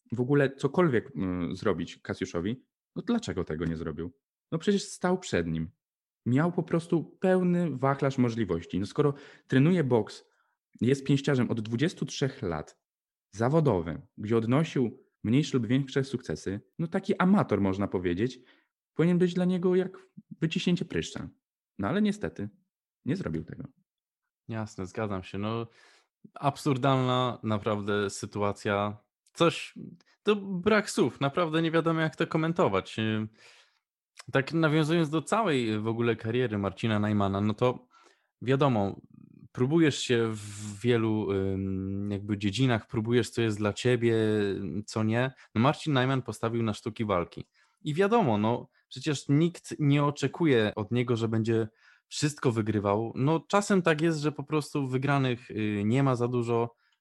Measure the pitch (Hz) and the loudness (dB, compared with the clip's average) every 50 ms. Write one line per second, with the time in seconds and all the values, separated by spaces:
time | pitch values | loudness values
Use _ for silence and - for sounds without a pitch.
0 | _ _ 113 117 123 127 143 143 139 135 139 - - 135 - 185 180 156 120 104 | _ _ -6 -4 0 2 2 2 2 2 0 -2 -4 -2 2 2 2 2 2 0
1 | - - - - 95 92 90 87 87 - 92 92 - 104 90 - 87 - - - | -2 -4 -6 -6 -4 -2 -2 -2 -2 -4 -4 -2 -2 -2 0 0 -4 -8 -10 -12
2 | - - 98 - 95 - - 85 85 104 127 - _ _ _ _ _ _ _ 180 | -10 -10 -6 -6 -6 -4 -4 -4 -4 -4 -6 -6 _ _ _ _ _ _ _ -8
3 | - - 240 226 - - 82 90 85 - 78 78 85 80 80 78 82 82 76 80 | -4 -2 -4 -2 -2 -4 -4 -4 -4 -4 -4 -4 -4 -4 -4 -4 -6 -6 -6 -6
4 | 82 85 - _ _ _ _ _ _ _ 160 165 - 214 202 190 - - - - | -8 -10 -12 _ _ _ _ _ _ _ -8 -2 0 0 0 0 -2 -6 -8 -4
5 | - 180 185 180 - - - 90 82 82 80 80 82 - - _ _ _ _ _ | -2 -2 0 -2 -2 -2 -2 0 0 0 -2 -4 -6 -8 -10 _ _ _ _ _
6 | _ _ _ _ _ 117 123 139 165 175 175 180 160 - 170 165 165 - 175 160 | _ _ _ _ _ 0 2 2 2 2 0 -2 -2 -2 -2 -2 0 0 -2 -2
7 | 151 - - _ - 185 185 185 180 180 175 175 175 156 127 123 135 135 135 - | -2 -6 -6 _ 2 2 4 4 4 2 2 2 0 0 -2 0 0 0 2 2
8 | 143 135 - 127 123 117 113 117 107 87 85 82 - - - 90 104 - - 151 | 0 0 2 2 2 2 2 0 0 0 0 -2 -2 -4 -4 -4 -4 -2 0 2
9 | 143 143 139 - - - - - _ - 131 131 139 170 185 170 147 123 123 110 | 2 2 0 -2 -10 -20 -20 -20 _ 0 4 4 6 6 4 4 2 4 2 2
10 | 104 - - - - _ _ _ _ _ _ _ _ _ - - 110 123 143 139 | 2 -2 -8 -16 -20 _ _ _ _ _ _ _ _ _ -6 0 2 2 2 2
11 | - - 143 135 - 151 143 127 113 - 110 113 107 110 117 113 143 131 - - | 2 2 2 2 2 2 2 2 2 2 0 -4 -2 -4 -2 0 0 -2 -2 -4
12 | 156 - - - 147 139 - - 107 87 80 73 - - - _ _ _ _ _ | -8 -8 -4 -2 -2 -2 -2 -4 -4 -4 -4 -4 -6 -10 -16 _ _ _ _ _
13 | _ _ _ _ _ _ - 101 117 131 156 165 151 135 98 87 80 85 76 - | _ _ _ _ _ _ -4 -2 0 2 4 4 4 4 2 2 0 -4 -6 -8
14 | - _ _ - 104 104 117 113 113 117 127 151 165 - - 139 120 107 - - | -12 _ _ -10 -4 0 0 0 2 2 2 2 0 0 0 -2 -2 -2 -4 -10
15 | _ _ _ _ - 107 120 143 147 - - 127 110 104 127 139 139 131 - 143 | _ _ _ _ -2 2 2 2 2 2 0 -2 0 2 0 0 0 0 -2 -4
16 | 131 - - - - - 78 - - 90 95 107 - _ _ - 170 160 - 190 | -2 -2 -6 -8 -6 -6 -8 -6 -6 -6 -6 -6 -10 _ _ -8 -6 -4 -4 -4
17 | - - - - 180 185 208 185 120 - 107 98 101 95 92 101 98 95 - 95 | -2 -2 0 2 4 4 4 4 4 2 2 2 2 2 0 0 -2 -2 -2 -2
18 | 90 90 87 92 117 127 - - - _ _ _ _ _ _ _ _ _ _ - | 0 0 0 0 -2 -2 -4 -8 -18 _ _ _ _ _ _ _ _ _ _ 0
19 | 165 175 180 170 180 175 175 185 180 180 185 175 180 185 180 185 180 185 - - | 2 2 4 4 2 2 2 0 0 0 0 2 2 2 2 2 0 -2 -6 -14
20 | - _ _ - - _ - - 165 160 - 185 - 180 175 - 175 - - 82 | -20 _ _ -20 -20 _ -4 -4 -2 -2 -2 0 2 2 2 2 0 -2 -4 -4
21 | 80 - - - - - - _ _ _ _ _ _ _ _ - 101 101 165 208 | -4 -4 -8 -10 -12 -12 -14 _ _ _ _ _ _ _ _ -6 -4 -2 0 0
22 | 214 202 202 - - - - - 101 - - _ _ _ _ _ _ _ _ _ | 0 0 0 -2 -6 -8 -6 -8 -10 -10 -12 _ _ _ _ _ _ _ _ _
23 | _ - 165 196 - 82 80 80 82 - - - - - _ _ _ _ _ _ | _ -4 -4 -4 -4 -4 -6 -6 -8 -8 -12 -14 -14 -16 _ _ _ _ _ _
24 | _ _ _ _ _ _ _ _ _ - 113 110 107 107 - - 92 92 - 117 | _ _ _ _ _ _ _ _ _ -8 -8 -8 -8 -8 -8 -10 -10 -8 -6 -6
25 | 110 104 101 92 90 - - 98 104 107 113 117 117 - _ _ _ _ _ _ | -4 -4 -4 -6 -8 -8 -8 -6 -4 -4 -4 -6 -8 -10 _ _ _ _ _ _
26 | _ _ _ _ - - _ - 147 139 - - - 151 131 123 135 139 131 131 | _ _ _ _ -20 -20 _ -4 -4 -4 -4 -2 -2 -2 0 0 2 2 2 2
27 | 127 127 127 127 127 123 117 - - 110 110 101 - 117 107 104 101 107 104 104 | 2 0 0 0 0 -2 -4 -4 -4 -2 -2 -2 0 -2 -2 -2 -2 -2 0 0
28 | 101 98 - - 110 104 - 104 104 101 98 - - 110 101 101 104 104 107 - | 0 -2 -4 -8 -10 -8 -4 -2 -2 -2 -2 -2 -2 0 0 0 0 -2 -6 -10
29 | _ _ _ _ _ _ _ - 170 160 - - - - - - - - - - | _ _ _ _ _ _ _ 2 2 2 2 0 -8 -12 -14 -16 -16 -16 -18 -20
30 | _ _ _ _ _ 208 214 202 196 196 190 175 175 214 214 208 202 - - 233 | _ _ _ _ _ 0 0 0 -2 -6 -6 -2 0 2 2 2 0 0 0 0
31 | 165 117 - - 139 139 - 180 175 156 156 165 165 160 160 165 156 165 165 160 | 0 0 0 -2 -4 -2 0 0 0 0 0 0 0 2 0 2 2 2 0 0
32 | 160 156 - - 165 - - 160 160 165 170 - 165 117 98 92 - - - 113 | 0 -2 -2 -4 -4 -2 0 0 0 0 2 2 2 2 2 0 -2 -2 -4 -2
33 | 110 110 110 107 110 110 - _ - - - - _ _ _ _ _ _ _ _ | -2 0 0 -2 -4 -6 -10 _ -20 -20 -20 -20 _ _ _ _ _ _ _ _
34 | _ _ _ - - - - 135 135 - 147 165 160 151 151 160 151 147 170 170 | _ _ _ -20 -10 -2 0 0 0 0 0 2 2 4 4 2 2 4 2 2
35 | 160 143 160 156 139 - 196 220 226 175 143 127 117 110 107 107 107 113 110 117 | 2 2 0 -2 -2 0 0 0 2 2 0 0 0 0 -2 -2 -2 -2 -2 0
36 | 117 117 110 - - 113 113 127 127 110 107 101 98 95 92 - - 113 110 104 | 0 0 0 -2 -2 -2 0 0 0 0 -2 -2 -2 -2 -2 -2 -2 0 2 2
37 | 104 107 107 104 101 98 95 98 104 107 104 - 127 127 123 - - _ _ _ | 2 2 2 2 2 2 2 0 0 -2 0 0 0 0 0 -2 -10 _ _ _
38 | _ _ _ _ _ _ _ _ 107 120 135 135 151 135 120 104 98 98 - - | _ _ _ _ _ _ _ _ -2 0 2 2 4 4 4 2 0 0 -2 -6
39 | - _ - - - - - - - - - 120 123 139 160 170 160 143 - - | -14 _ -20 -20 -20 -20 -20 -20 -20 -14 -4 -2 0 2 4 4 4 4 2 0
40 | - - 120 117 113 110 110 107 104 104 101 104 107 104 104 104 117 120 120 113 | 0 0 2 2 2 0 -2 -6 -10 -12 -12 -12 -12 -12 -10 -2 2 2 2 4
41 | 110 110 107 107 98 95 98 95 95 98 95 95 95 95 95 95 95 98 98 98 | 2 0 0 0 0 0 0 0 0 0 -2 -2 -2 -4 -4 -4 -4 -4 -6 -6
42 | 101 101 101 98 104 107 107 98 104 101 98 123 135 127 117 107 - - - 113 | -4 -4 -6 -6 -4 -4 -4 -2 0 -2 0 2 2 2 2 0 -2 -4 -4 -4
43 | 107 117 120 120 107 - - 120 113 110 104 101 107 101 98 - - 123 123 117 | 0 2 2 2 2 0 -2 -2 0 0 0 0 -2 -2 -2 0 0 0 2 2
44 | 117 113 113 110 110 107 107 107 101 98 95 95 98 78 76 104 104 - - 113 | 2 2 2 2 2 2 2 2 0 0 -2 -4 -6 -6 -6 -8 -8 -4 -4 -2
45 | 110 110 113 120 127 135 - - - _ - 107 120 147 147 - - 156 139 127 | 0 2 2 0 0 -2 -4 -10 -20 _ 0 4 4 4 2 2 -2 0 2 2
46 | 127 131 135 127 - 117 104 - 117 113 117 117 113 110 104 - - 113 - - | 2 2 0 -2 -2 -6 -6 -4 -4 -2 0 0 -2 -2 -2 -4 -8 -8 -6 -4
47 | 113 104 95 87 85 - - - - - _ _ _ _ _ _ - 160 143 175 | -2 0 0 0 0 -2 -8 -14 -16 -16 _ _ _ _ _ _ -8 -4 0 2
48 | 196 202 233 240 185 120 107 104 104 110 120 127 131 - _ _ _ _ - 131 | 2 4 4 4 4 4 2 2 2 2 0 -2 -4 -10 _ _ _ _ -16 -6
49 | - 156 139 - - - 143 151 170 170 170 - - - - - 151 139 143 147 | -4 -4 -4 -2 0 2 4 4 4 2 0 -6 -10 -12 -4 0 2 4 4 4
50 | 143 143 143 - 139 135 - - 175 151 127 113 107 104 - 107 104 - 120 123 | 2 0 0 -2 -4 -4 -2 0 2 4 4 4 4 2 0 -2 -4 0 0 0
51 | 120 120 120 110 113 110 117 110 107 117 113 113 110 110 - _ _ _ _ _ | 2 0 0 0 0 0 0 0 2 2 2 0 0 -2 -6 _ _ _ _ _
52 | _ _ - - 143 151 147 - - 131 110 113 104 107 104 104 98 101 101 107 | _ _ -6 -4 -2 -2 -2 -2 -2 0 0 2 0 0 0 0 2 2 0 0
53 | 117 113 - - 131 151 165 151 - - 202 202 208 - 202 185 175 170 156 147 | 0 -4 -4 -2 0 0 0 0 0 0 0 0 2 2 2 4 4 2 2 2
54 | 165 170 160 147 143 151 147 - 139 - 156 151 143 - - 147 135 127 127 127 | 2 0 0 0 -2 -2 -4 -4 -6 -2 -2 -2 -2 -2 -4 -4 -2 -2 -2 -2
55 | 135 139 143 139 131 127 120 117 - - 98 107 107 107 104 101 104 107 120 139 | 0 2 2 2 2 2 0 -4 -6 -8 -4 -2 -2 0 0 0 2 2 4 4
56 | 139 135 127 117 120 123 127 123 117 117 120 117 117 117 - _ _ _ _ _ | 4 4 2 2 0 0 0 -2 0 0 0 0 0 -2 -6 _ _ _ _ _